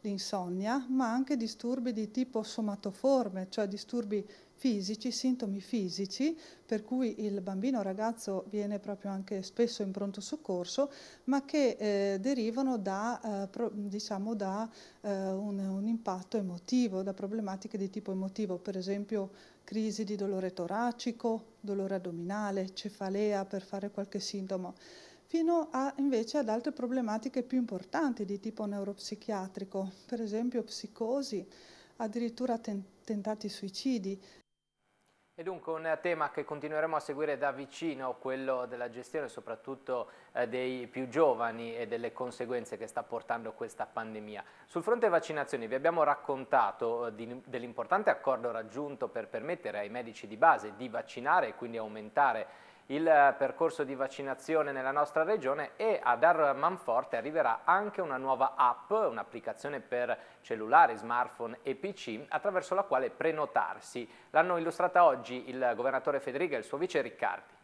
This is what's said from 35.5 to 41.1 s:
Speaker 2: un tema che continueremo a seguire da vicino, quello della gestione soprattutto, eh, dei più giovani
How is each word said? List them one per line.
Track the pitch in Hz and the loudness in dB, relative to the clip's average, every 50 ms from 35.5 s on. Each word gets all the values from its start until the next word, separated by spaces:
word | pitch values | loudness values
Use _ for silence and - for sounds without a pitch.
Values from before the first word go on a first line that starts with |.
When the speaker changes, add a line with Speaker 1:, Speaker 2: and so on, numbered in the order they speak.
| 185 156 - 160 | -6 -6 -4 -4
Speaker 2:
un | 160 160 160 160 156 156 | -4 -2 2 0 0 2
tema | - 180 170 160 151 - | 2 0 2 2 0 0
che | - 156 143 | 0 -4 -4
continueremo | - 151 147 147 151 156 151 156 160 160 | -4 -6 -6 -4 -2 0 0 2 2 0
a | 147 | -2
seguire | - - 143 139 156 151 143 123 | -2 -2 -2 -2 0 0 0 2
da | 143 139 | 0 0
vicino, | 127 135 139 131 - - 165 165 143 131 131 131 123 - | 0 -2 -10 -12 -8 -4 -4 -4 -2 -2 -4 -4 -4 -4
quello | - 131 131 135 135 131 131 127 123 117 | -4 -4 -4 -2 0 0 0 0 -2 -4
della | 123 120 123 120 | -4 -6 -6 -6
gestione | 113 123 123 - - 160 143 113 | -6 -10 -12 -6 -6 -4 -4 -4
soprattutto, | - 123 110 - 113 - - - 135 131 - - 127 123 107 - - - - - | -8 -12 -10 -10 -10 -8 -8 -10 -10 -8 -4 -2 -2 -2 -2 -6 -12 -20 -20 -6
eh, | _ - 123 | _ -2 -2
dei | 113 117 127 127 127 127 127 123 | 0 0 -2 -2 -2 -4 -4 -8
più | 113 - 131 131 | -8 -6 -6 -6
giovani | 123 | -2